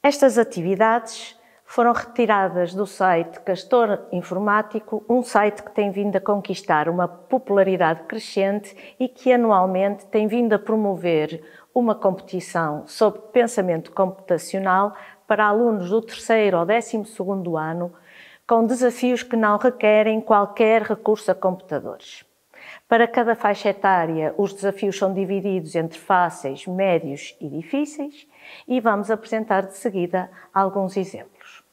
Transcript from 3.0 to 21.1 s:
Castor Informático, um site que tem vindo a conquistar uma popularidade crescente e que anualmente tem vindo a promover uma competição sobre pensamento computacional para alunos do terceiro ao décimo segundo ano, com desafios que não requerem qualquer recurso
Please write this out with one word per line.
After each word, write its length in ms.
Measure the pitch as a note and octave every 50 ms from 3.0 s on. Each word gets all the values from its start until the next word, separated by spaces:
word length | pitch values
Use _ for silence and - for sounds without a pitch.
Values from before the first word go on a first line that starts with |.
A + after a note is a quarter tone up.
| G3 F#3 F3+ E3 E3+ E3+ - -
Castor 680 | - - F#3 F3+ - - - B3 A#3 G#3+ G#3 - - - -
Informático, 920 | F3+ E3+ - F#3 F3+ G#3 G#3 G3+ G#3+ G#3+ G#3+ - A3 G#3+ - - G#3 - -
um 160 | A#3 B3+ A#3+
site 360 | A#3+ - A3 G#3 G#3 G#3 G#3
que 120 | - - -
tem 180 | - G#3 G3+
vindo 240 | F#3 G3 G3+ G#3 F#3+
a 60 | F#3+
conquistar 680 | F#3+ - G#3 G3+ F#3+ - F#3+ - - - E3+ D3+ D3+ D#3+
uma 200 | E3+ F3 F3 E3+
popularidade 960 | E3+ - - _ - C4 B3+ - G3+ G3 F#3+ F#3+ F#3+ F3 F3+ D#3+ E3 E3 -
crescente 720 | - - A3 - - - - G3 G3 G3+ G#3 G3+ - - - - - - _
e 80 | B3+ B3
que 240 | - - - B3+ B3+
anualmente 760 | B3 A#3+ A3+ G#3+ F#3+ F3+ F#3+ F#3+ F#3 F#3+ G3+ G3+ G3+ -
tem 220 | - - A3 G#3+ G#3+
vindo 240 | G3+ A#3+ A#3+ A3+ G#3+
a 60 | G3+
promover 840 | G#3+ - A3 A3 G#3+ G3+ G3 E3+ E3+ F3+ E3+ D#3 D3+ D3+ E3 E3 - - - - - _ _
uma 220 | B3+ A#3+ A3+ G#3+
competição 880 | - - G3+ F#3+ - - - - F#3 E3 - - F3 E3 D#3 D3 D3+ -
sobre 360 | - - - A3+ G#3 G3+ G#3+ - - -
pensamento 580 | B3+ A#3 A3+ A#3 - F#3+ F3+ E3+ D#3+ D#3+ -
computacional 1040 | - - G3 F#3 F#3 - - - F3+ D#3+ E3 - - G3 F#3+ F#3+ F#3 F#3+ G3+ G#3 G#3 - - - - _ _
para 200 | _ A3 G#3 G#3+
alunos 440 | G#3 G3+ G#3+ A#3+ A#3+ A3 G#3 F3+ F3
do 100 | F#3+ A3+
terceiro 580 | A3+ A3+ - - - - A#3 A3 G#3+ G3+ F#3 E3+
ao 60 | E3+
décimo 400 | E3+ G#3+ A#3 A3+ - - A3 G3+
segundo 520 | - - - F#3+ F3+ G3+ G3 F3+ F3 E3
ano, 360 | D#3 D#3 D#3 E3 F3 F3 F3 F3 - _ _ - - - - - _ _
com 200 | - A#3+ A#3 A3+
desafios 560 | A3+ B3 A#3+ B3+ A#3+ A#3 B3 - B3 B3 A#3+ -
que 140 | - -
não 220 | A3+ A3 G#3 G#3 G#3
requerem 640 | - B3+ B3 B3 - G#3+ G#3+ G#3+ G#3+ A3 A3 A3
qualquer 600 | G#3+ - A3 G#3 G3+ G3 G3+ - A#3 A3 A3 A3+ G#3+
recurso 480 | G#3 A3 G#3+ A3 -